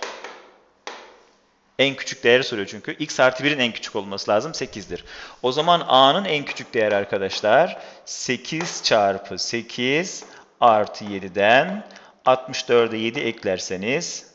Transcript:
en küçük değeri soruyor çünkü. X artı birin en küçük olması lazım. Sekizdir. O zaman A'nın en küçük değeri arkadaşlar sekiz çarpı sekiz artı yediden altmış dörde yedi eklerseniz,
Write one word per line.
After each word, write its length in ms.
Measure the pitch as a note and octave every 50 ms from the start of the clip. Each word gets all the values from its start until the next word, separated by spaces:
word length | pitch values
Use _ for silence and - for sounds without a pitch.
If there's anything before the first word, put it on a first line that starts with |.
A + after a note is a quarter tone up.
| - - - - - - - - - - _ _ _ _ _ _ _ - - - - - - _ _ _ _ _ _ _ _ _ _ _ _ -
en 160 | C3 C#3 C3+
küçük 280 | - - - - - -
değeri 200 | A#2+ A#2+ B2+ C3
soruyor 240 | - B2 G#2 G2
çünkü. 240 | F#2+ A2 G#2 - D3
X 280 | E3 - D3+ D3+ - -
artı 240 | C3 B2+ B2+ - C3+
birin 160 | D3 D3+ C#3
en 120 | B2 A#2
küçük 240 | G#2 - - - -
olması 360 | A2 G2 G2+ G2 G2 - A#2
lazım. 220 | G#2 G#2+ B2+ D#3+ D#3+
Sekizdir. 520 | - C3+ B2 - A2 F2+ E2+ F2 E2+ - - - - - - - - -
O 80 | B2
zaman 320 | B2+ D3+ D#3 F3 F3 E3 D#3
A'nın 380 | - B2 C3 C3+ C3+ C#3+ F#3 G3+
en 200 | F#3+ D#3 D3 C#3
küçük 280 | - - - B2 - -
değeri 220 | A#2 G#2+ G#2+ G#2
arkadaşlar 840 | G2+ G2+ - A2+ G2+ G2 F#2+ - - - G#2 A2+ C#3 E3+ F#3+ G3 - - - - - -
sekiz 800 | - - - - - B2+ A#2 - - D#3+ D#3 F3 E3 - - -
çarpı 540 | - B2+ A2 G2+ G2 G2 F#2+ - - F#2+
sekiz 840 | F2+ - - - A#2 A2+ A#2 - - B2 C3 C#3 D#3 F#3 F#3+ - - - - - - - _ _ -
artı 440 | A#2+ A#2+ A2 G#2+ G#2 - - - G#2+
yediden 760 | G#2 G2+ F#2+ F#2+ F#2+ F2 G2+ G2 G#2+ A#2+ C3 D#3+ F3+ G3 G#3 - - - - - - _ _ -
altmış 440 | C3 C3 C3 - - C3 - - -
dörde 280 | A#2+ A#2+ A#2 A2 A2
yedi 220 | A2 A2 A2+ A#2 D3
eklerseniz, 1040 | C3+ A#2 A2 - - G2+ F#2 F2+ - - F#2+ F2+ G2 A2+ C3+ E3+ E3+ - - - - - _